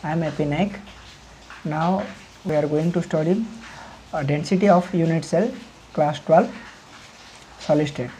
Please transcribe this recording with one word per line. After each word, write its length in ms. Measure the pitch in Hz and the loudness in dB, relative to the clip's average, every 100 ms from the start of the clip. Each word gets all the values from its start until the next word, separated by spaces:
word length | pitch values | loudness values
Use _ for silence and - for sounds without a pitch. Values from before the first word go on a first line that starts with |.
I 80 | 151 | -2
am 100 | 165 | -2
A 80 | 156 | -2
P 140 | 143 | -2
Naik. 300 | 147 147 202 - - - - - - - - - | -2 0 -2 -4 -16 -20 -20 -20 -20 -20 -20 -12
Now 400 | 170 151 170 190 - - - - | -6 -2 0 0 -4 -12 -20 -12
we 100 | 185 | -2
are 100 | 151 | 0
going 280 | 147 151 165 | 2 2 2
to 100 | 175 | 0
study, 420 | 175 160 156 196 226 - - - - - - | 0 0 2 0 -2 -10 -18 -18 -20 -20 -8
uh, 100 | 160 | -6
density 460 | 143 147 147 190 208 | -2 -2 0 2 6
of 260 | 180 175 | 6 4
unit 300 | 175 165 160 | 0 2 0
cell, 260 | 156 160 226 262 - - - | 0 0 0 -4 -16 -20 -10
class 280 | - 147 139 | -2 -2 -2
twelve, 280 | - 160 233 - - - - - - - - - - - | 4 4 4 -4 -16 -20 -20 -20 -20 -20 -20 -20 -20 -16
solid 300 | - 147 151 | 0 2 2
state। 240 | - 123 - | -2 -8 -10